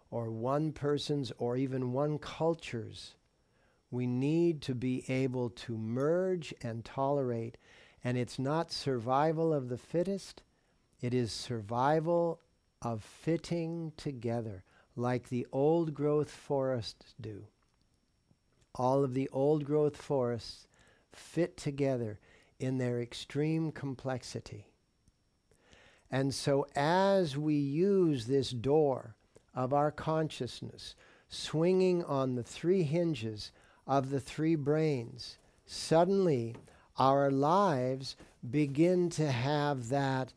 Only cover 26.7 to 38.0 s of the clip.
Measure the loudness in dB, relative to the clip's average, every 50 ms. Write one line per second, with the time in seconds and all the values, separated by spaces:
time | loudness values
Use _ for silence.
26.7 | -2 0 2 4 4 4 4 4 4 4 2 0 -2 -2 0 0 2 2 0 0
27.7 | 0 2 2 4 4 4 4 4 2 0 0 2 2 2 2 0 -4 -4 0 2
28.7 | 4 4 4 2 0 -2 -6 -12 -18 -20 _ _ _ -20 _ _ -4 -4 -2 2
29.7 | 2 2 2 2 0 -2 -2 -2 0 0 0 -2 -4 -6 -8 -8 -8 -10 -12 -12
30.7 | -12 -14 -16 -16 -18 -18 -20 -20 -20 -20 _ _ -12 -12 -8 -4 0 2 2 4
31.7 | 4 4 4 4 4 2 0 0 0 0 0 0 -2 -4 -6 -8 -10 -2 0 2
32.7 | 2 4 2 2 2 2 2 0 0 -2 -4 -6 -6 -8 -12 -14 -16 -20 -20 _
33.7 | _ _ _ 0 0 0 2 0 -4 -4 -4 -6 -4 -2 0 2 2 2 2 0
34.7 | 2 2 2 2 0 -2 -4 -8 -12 -14 -16 -16 -16 -20 _ _ _ _ _ -14
35.7 | -12 -10 0 4 6 6 6 6 4 4 4 4 2 2 0 -4 -8 -12 -16 -20
36.7 | -20 -20 -20 _ _ 4 4 6 6 4 4 2 2 2 4 4 4 6 4 4
37.7 | 2 2 0 -2 -2 -4